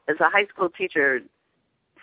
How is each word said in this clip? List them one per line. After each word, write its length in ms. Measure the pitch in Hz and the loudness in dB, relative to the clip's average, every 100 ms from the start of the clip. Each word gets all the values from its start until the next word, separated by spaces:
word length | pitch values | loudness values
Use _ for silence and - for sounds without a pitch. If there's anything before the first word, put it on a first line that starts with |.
| - | -6
as 80 | 156 | 0
a 100 | 165 | 2
high 160 | 202 202 | 2 -2
school 220 | - 175 | -4 -6
teacher, 500 | - 185 156 139 127 - _ _ _ _ _ _ _ | -4 -6 0 0 0 -6 _ _ _ _ _ _ _